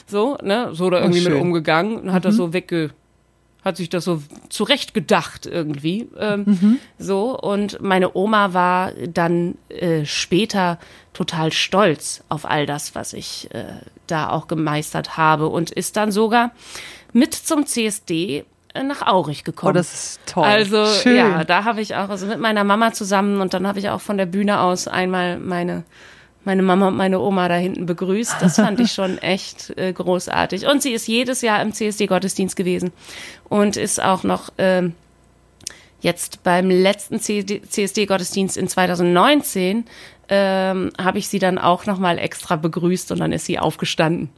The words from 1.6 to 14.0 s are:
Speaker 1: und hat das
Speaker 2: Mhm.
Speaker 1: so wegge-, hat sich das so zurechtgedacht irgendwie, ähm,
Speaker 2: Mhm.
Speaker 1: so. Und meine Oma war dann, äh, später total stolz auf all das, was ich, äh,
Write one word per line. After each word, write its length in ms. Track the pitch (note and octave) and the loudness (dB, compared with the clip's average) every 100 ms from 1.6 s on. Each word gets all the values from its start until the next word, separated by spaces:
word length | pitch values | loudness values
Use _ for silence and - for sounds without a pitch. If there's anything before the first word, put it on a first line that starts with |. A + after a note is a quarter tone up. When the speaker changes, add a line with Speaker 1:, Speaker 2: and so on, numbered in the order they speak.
| D#3+ D#3+ G#3 A3+ | 2 2 2 -2
Speaker 1:
und 140 | F#3+ | -2
hat 120 | F#3 F#3 | 0 2
das 80 | |
Speaker 2:
Mhm. 40 | G#3+ | 2
Speaker 1:
so 140 | E3+ | 2
wegge-, 380 | F3+ - E3+ D3+ - _ _ _ _ _ _ | -2 -2 -4 -4 -8 _ _ _ _ _ _
hat 140 | F#3+ F3 | -6 -6
sich 100 | E3+ | -4
das 160 | F3+ | -4
so 180 | F3 D#3+ C#3+ - - | -2 -4 -6 -18 -12
zurechtgedacht 960 | - G#3+ C#4+ - A3 D3+ F#3 - - - | -4 0 0 -2 -6 2 0 0 -10 -8
irgendwie, 600 | E3+ D3+ C#3+ D#3+ G3+ - - | -6 -4 -4 -4 -4 -8 -6
ähm, 240 | G#3+ G#3 G3+ | -4 0 2
Speaker 2:
Mhm. 320 | F#3 G#3 C4 - - | 4 6 4 0 -12
Speaker 1:
so. 380 | F3+ G3 A#3+ - | -2 0 0 -2
Und 400 | G3 G3+ G#3 - | -2 0 -2 -4
meine 340 | G3 F#3 F3+ | 0 2 2
Oma 380 | - G#3+ G#3+ G3+ | 2 2 2 2
war 400 | F3+ F3+ F3+ F#3+ - F3 | 2 2 2 -2 -6 -6
dann, 480 | F3 E3+ F3 F3 - _ | -2 0 2 0 -6 _
äh, 340 | - F3 D#3+ | -4 0 0
später 760 | D3 - - F#3 A3 G3+ F3+ E3 - - _ | -2 -4 0 0 2 0 -2 -2 -10 -20 _
total 360 | - F3+ D#3+ D#3+ | -8 -6 -2 -2
stolz 720 | - - F#3+ G3+ C#3+ - - _ | -2 0 4 4 2 -6 -12 _
auf 160 | D3+ | -10
all 220 | - D3+ C#3+ | -4 -2 -2
das, 280 | D3 - | -4 -8
was 200 | - - | -10 -10
ich, 340 | - - - - | -12 -12 -12 -12
äh, 100 | - - - - - | -12 -12 -14 -18 -20